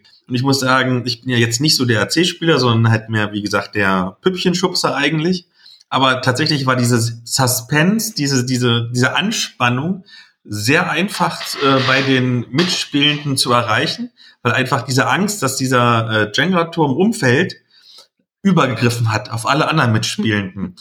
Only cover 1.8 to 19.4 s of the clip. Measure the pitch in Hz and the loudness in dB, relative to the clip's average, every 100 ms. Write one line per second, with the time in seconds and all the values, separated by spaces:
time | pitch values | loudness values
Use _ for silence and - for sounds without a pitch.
1.8 | 135 110 98 160 175 - 165 156 127 113 | 2 0 0 0 0 0 0 2 4 4
2.8 | 113 110 117 110 101 104 101 104 - 104 | 4 2 0 -2 -2 -4 -2 -2 -2 -2
3.8 | 98 95 92 - 185 185 185 180 180 180 | 0 0 -2 -4 -4 0 0 0 -2 -2
4.8 | 151 135 147 156 165 180 - _ - - | -2 -2 -2 0 0 -2 -6 _ -20 -20
5.8 | _ 131 135 123 135 120 156 147 131 127 | _ 0 0 2 0 0 0 0 0 0
6.8 | 120 120 113 - - - 127 - - 147 | 2 2 0 -4 -6 -2 0 -2 -2 2
7.8 | 175 220 214 - 143 135 123 123 123 117 | 2 2 -2 -4 -2 0 -2 0 0 0
8.8 | 117 123 127 135 196 226 - - 123 123 | -2 0 0 0 -2 -4 -8 -2 0 0
9.8 | 160 196 - - - _ - 104 104 156 | -2 -6 -10 -20 -20 _ -12 -4 0 2
10.8 | 175 156 196 - 170 - - - 135 135 | 0 -2 -4 -2 -4 -4 -10 -2 2 2
11.8 | 123 131 135 131 127 123 113 127 180 - | 2 0 2 2 2 -2 -2 0 0 -2
12.8 | - 143 147 147 147 135 - 120 107 110 | -2 0 2 0 -2 -2 2 2 2 0
13.8 | 156 - 240 - - _ 120 120 127 131 | -2 -4 -10 -14 -20 _ -2 0 0 -2
14.8 | 117 127 117 143 202 - 135 - 131 127 | 0 0 2 0 0 -2 -4 -2 0 2
15.8 | 120 117 113 110 104 - 160 180 165 170 | 4 2 0 0 0 0 0 0 0 0
16.8 | 147 131 202 226 131 127 180 - _ _ | 0 2 0 2 2 2 2 -4 _ _
17.8 | _ - - _ _ _ 196 165 135 110 | _ -20 -20 _ _ _ 2 2 2 2
18.8 | 120 117 113 107 - 113 | 0 0 0 -2 -4 -6